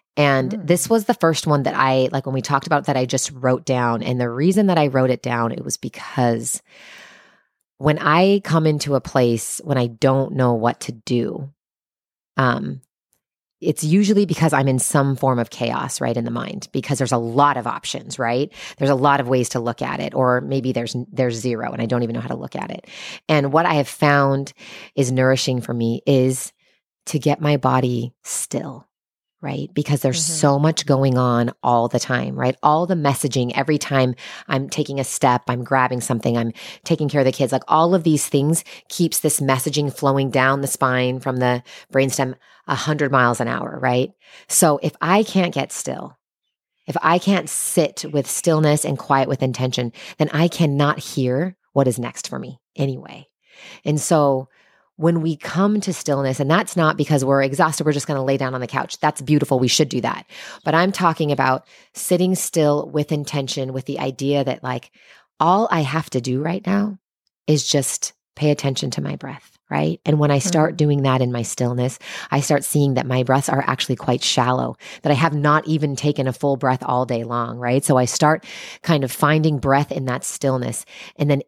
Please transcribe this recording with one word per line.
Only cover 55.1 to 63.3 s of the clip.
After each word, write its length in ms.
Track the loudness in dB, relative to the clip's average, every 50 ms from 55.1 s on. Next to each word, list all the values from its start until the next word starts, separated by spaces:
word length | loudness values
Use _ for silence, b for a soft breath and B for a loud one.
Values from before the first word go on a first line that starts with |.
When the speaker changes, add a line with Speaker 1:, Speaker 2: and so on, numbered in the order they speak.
| 2 2
Speaker 1:
we 140 | 0 -2 -4
come 440 | -4 -6 -6 -2 0 2 2 2 0
to 120 | -2 -4 -6
stillness, 460 | -4 -2 -2 0 0 0 -2 0 0
and 100 | 0 2
that's 260 | 2 0 0 -2 0
not 200 | 0 2 2 2
because 280 | 0 0 2 2 2 2
we're 180 | 4 2 2
exhausted, 420 | 2 2 2 2 2 2 2 0 0
we're 60 | 0
just 140 | 0 0 -2
gonna 180 | -4 -4 -2 0
lay 120 | 0 0
down 180 | 0 -2 -4 -4
on 60 | -6
the 60 | -6
couch. 320 | -4 -4 -4 -4 -4 -6 -2
That's 220 | -2 -2 -2 -2
beautiful. 360 | 0 2 2 2 4 2 2 2
We 100 | 2 2
should 200 | 2 2 0 0
do 120 | 0 -4
that. 240 | -4 -4 -6 -6 -10 B B B B B B B B
But 100 | 0 2
I'm 180 | 2 2 2
talking 400 | 0 2 2 2 2 2 0 0
about 340 | 2 2 2 2 2 0 -4 b b b b b b
sitting 400 | -8 -2 0 2 2 2 2 0
still 540 | 0 -2 -2 0 2 2 2 2 0 -2 -4
with 200 | -2 -4 -2 -2
intention, 640 | -2 -4 -4 -4